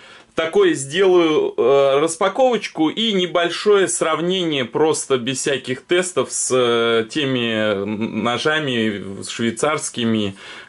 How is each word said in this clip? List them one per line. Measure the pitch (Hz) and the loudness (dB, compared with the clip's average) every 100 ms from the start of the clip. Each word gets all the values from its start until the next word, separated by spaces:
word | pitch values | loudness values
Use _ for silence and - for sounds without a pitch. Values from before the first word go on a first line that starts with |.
| - - _ | -16 -20 _
такое | - 165 190 190 | -4 0 4 4
сделаю, | 151 135 170 196 180 165 151 - - | 2 -2 2 4 6 4 2 0 2
э, | 117 139 139 139 | 4 6 4 4
распаковочку | 160 - 190 226 262 220 - - 156 | 0 0 -2 2 2 2 -4 -2 -2
и | - 226 | 0 -2
небольшое | 196 175 175 170 - 208 202 180 | 0 0 0 -2 -2 2 4 4
сравнение, | - 165 156 175 190 165 143 117 | 0 -2 0 -2 -2 -2 -2 -2
просто | 151 156 147 - 131 | 0 2 0 0 -2
без | 117 131 | -2 -4
всяких | 156 135 - 127 | -2 -4 -4 -8
тестов, | - 175 180 139 123 | -2 0 0 -2 -4
с, | - - | -4 -2
э, | 127 120 117 117 113 113 | 0 2 2 2 0 -2
теми | 156 139 127 117 110 107 98 | -2 -2 -2 -2 0 0 -2
ножами | 101 107 113 110 113 120 156 156 143 120 110 101 95 98 104 | -4 -4 -4 -4 -2 -2 -2 -2 -2 -2 -2 -4 -8 -12 -12
швейцарскими, | - 117 113 147 151 - - 117 110 101 98 - - | -4 -4 -2 -2 -2 -6 -4 -2 0 -2 -6 -16 -20